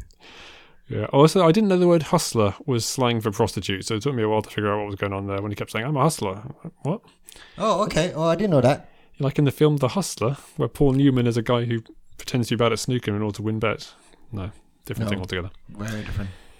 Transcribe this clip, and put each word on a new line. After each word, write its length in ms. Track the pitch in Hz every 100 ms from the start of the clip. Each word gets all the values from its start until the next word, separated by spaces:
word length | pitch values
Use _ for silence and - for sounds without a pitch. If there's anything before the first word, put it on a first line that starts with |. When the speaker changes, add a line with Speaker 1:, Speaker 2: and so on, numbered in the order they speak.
| - _ - - - - - - -
Speaker 1:
Yeah. 180 | 110 107
Also, 420 | 139 156 196 165
I 60 |
didn't 160 | 185 208
know 80 | 180
the 100 | 175
word 160 | 170
hustler 500 | 143 170 - 117 101 - -
was 200 | 120 -
slang 360 | - 123 117
for 100 | 110
prostitute, 540 | 98 107 110 - 95 -
so 100 | 110
it 60 |
took 120 | 143
me 100 | 127
a 40 | 107
while 140 | 110
to 80 | -
figure 240 | - 104
out 60 | 104
what 80 | 104
was 80 | 98
going 180 | 101
on 120 | 98 98
there 160 | 98
when 80 | 104
he 60 | 101
kept 160 | 110
saying, 140 | 110 123
"I'm 100 | 147
a 60 |
hustler." 400 | 147 - 101 98
I'm 100 | 120 - -
like, 80 | -
"What?" 180 | 139 214 _ _ - - - -
Speaker 2:
Oh, 260 | 214 180
okay. 280 | 214 160 180
Oh, 100 | 151
I 120 | 165 170
didn't 160 | 208
know 80 | 147
that. 300 | 120 143 - - - -
Speaker 1:
Like 220 | 139 -
in 60 | 143
the 60 |
film 260 | - 151 147
The 100 | 123
Hustler, 460 | 202 - - 110 143 - -
where 100 | 127
Paul 240 | - 139
Newman 360 | 135 139 127 120
is 100 | 117
a 40 |
guy 220 | 117 120
who 180 | 120 117 - - - -
pretends 320 | - 127 113
to 80 | 117
be 0 |
bad 160 | 117
at 60 | 110
snooker 360 | - 123 - 104
in 60 |
order 160 | 107 101
to 40 |
win 160 | 107 110
bets. 340 | 107 - - - _ - -
No, 180 | 104 113 - _ _
different 220 | - 120 107
Speaker 2:
No. 40 |
Speaker 1:
thing 80 | 98
altogether. 320 | 92 92 87 - -
Speaker 2:
Very 340 | 101 110 107
different. 260 | 92 98 98 - -